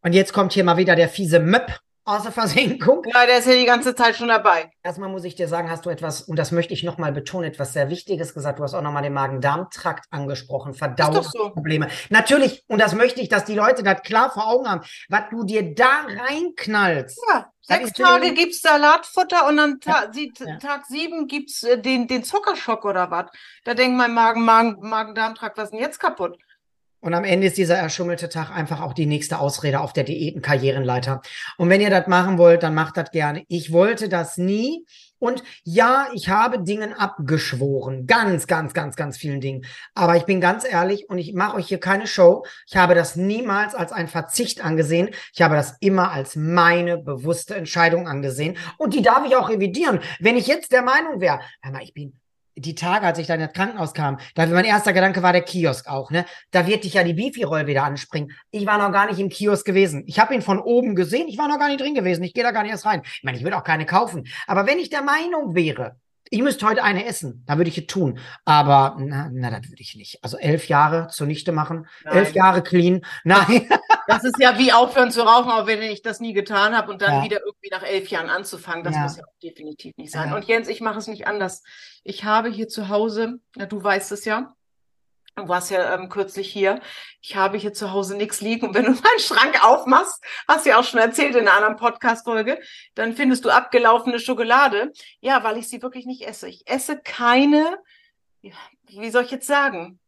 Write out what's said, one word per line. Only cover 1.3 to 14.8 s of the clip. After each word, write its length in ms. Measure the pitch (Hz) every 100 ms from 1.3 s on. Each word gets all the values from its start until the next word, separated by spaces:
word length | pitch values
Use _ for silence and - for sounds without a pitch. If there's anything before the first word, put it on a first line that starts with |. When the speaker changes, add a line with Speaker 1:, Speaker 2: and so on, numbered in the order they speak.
| 165
Speaker 1:
Möpp 380 | 160 226 240 - _ _ -
aus 140 | 208
der 80 | 214
Versenkung. 720 | 226 214 143 247 - 165 302 220
Speaker 2:
Ja, 140 | 247 240
der 120 | 247
ist 100 | 240
ja 60 |
die 100 | 254
ganze 320 | 247 240 254 247
Zeit 180 | 233
schon 140 | 226 233
dabei. 420 | 220 214 170 160 _
Speaker 1:
Erstmal 240 | 175 175 190
muss 160 | 190
ich 100 | 175
dir 140 | - 165
sagen, 200 | 165 165
hast 180 | 165 175
du 40 |
etwas, 320 | 160 160 147
und 160 | - 160
das 140 | 151
möchte 200 | 170 170
ich 120 | 170
nochmal 260 | 170 - 156
betonen, 400 | 139 135 185 160
etwas 220 | - 131
sehr 180 | 151 139
Wichtiges 420 | 175 - 180 160
gesagt. 280 | 156 143 139
Du 20 |
hast 120 | 143
auch 80 | 139
nochmal 200 | 147 147
den 100 | 143
Magen-Darm-Trakt 920 | 139 135 135 139 151 185 - 254 - _
angesprochen, 580 | 147 139 139 - 131 139
Speaker 2:
Ist 100 | 131
doch 80 | 147
so. 60 |
Speaker 1:
Verdauungsprobleme. 920 | 123 151 160 - 233 208 170 151 156 143 - -
Natürlich, 520 | 214 226 285 269 - _
und 120 | 214
das 140 | 214
möchte 260 | 190 247 247
ich, 80 | 202
dass 160 | 202
die 120 | 202 214
Leute 260 | 214 254
das 200 | 196 190
klar 280 | - 220 254
vor 160 | 202 220
Augen 220 | 247 254
haben, 120 | 180